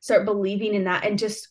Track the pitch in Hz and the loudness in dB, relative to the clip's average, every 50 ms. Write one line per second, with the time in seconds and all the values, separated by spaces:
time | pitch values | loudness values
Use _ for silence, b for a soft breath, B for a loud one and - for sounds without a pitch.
0 | - - 226 - 202 220 208 202 196 190 202 196 220 214 208 202 185 185 180 - | -2 2 4 4 4 4 0 0 0 -2 -2 -2 -2 0 0 0 0 0 0 0
1 | - 214 208 202 226 208 214 - - - | 0 -2 -2 0 -2 -4 -4 -6 -12 -10